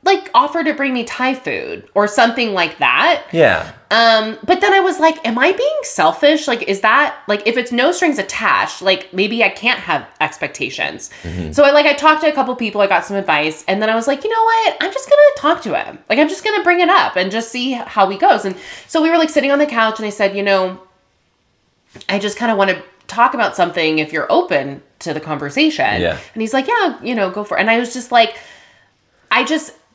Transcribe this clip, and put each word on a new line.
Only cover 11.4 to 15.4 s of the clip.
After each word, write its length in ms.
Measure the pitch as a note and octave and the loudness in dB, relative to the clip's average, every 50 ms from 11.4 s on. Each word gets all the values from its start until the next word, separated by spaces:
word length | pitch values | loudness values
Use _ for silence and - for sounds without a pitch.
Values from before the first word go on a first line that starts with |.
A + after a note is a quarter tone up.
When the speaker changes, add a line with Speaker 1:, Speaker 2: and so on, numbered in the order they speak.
| F2 D#2 | -8 -4
Speaker 1:
So 120 | D#2 C#4 D4 | 2 4 4
I, 60 | C#4 | 6
like, 160 | C#4 D4 D4 | 6 4 4
I 80 | D4+ C#4+ | 4 0
talked 300 | C#4+ D4 D#4 D#4 D#4 D#4+ | 4 4 4 4 4 2
to 60 | D#4 | 0
a 20 | |
couple 240 | D4+ C#4+ B3 A#3 B3+ | 0 0 -2 -2 -2
people, 260 | B3 A#3+ G#3+ G3+ G#3 | -4 -6 -6 0 0
I 60 | G3+ G3 | 2 2
got 180 | F#3+ E3+ E3+ | 2 0 0
some 100 | - G3+ | -2 -6
advice, 480 | G3 F#3+ - D#3+ D3 D3+ D#3 D#3 - - - | -4 -2 0 0 0 0 -2 -4 -6 -4 -4
and 120 | F#3+ G3+ | -2 0
then 120 | G#3+ A3 | 0 0
I 40 | A3 | 0
was 120 | A3+ A3+ C#4 | 0 0 -2
like, 160 | C4+ C#4+ - | -4 -2 -4
"You 80 | A4 | -4
know 120 | A4+ A4+ A4+ | 0 0 2
what? 340 | A4+ A4+ A4+ A4+ F#4+ - - | 2 2 2 0 0 -2 -2
I'm 100 | - F#4+ | -6 -6
just 160 | G4 C5 B4+ - | -6 -8 0 2
gonna 140 | C#5+ D5 D5 D5 C#5+ | 6 6 6 6 6
talk 240 | - | 4